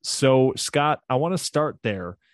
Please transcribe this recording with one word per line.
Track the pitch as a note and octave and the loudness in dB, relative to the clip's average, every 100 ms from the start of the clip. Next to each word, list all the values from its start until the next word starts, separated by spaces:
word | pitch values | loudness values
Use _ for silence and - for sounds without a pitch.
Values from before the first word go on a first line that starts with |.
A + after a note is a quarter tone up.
So, | - - C3+ C3 C3 - | -10 0 4 6 4 0
Scott, | - D3 D3 D3+ - | -4 0 0 -2 -2
I | B2+ | -2
wanna | D#3+ F#3 | 0 -2
start | - D3 D3+ G#2 | -4 -2 -2 -4
there. | A2+ G2 F2 F2+ _ | -6 -6 -8 -12 _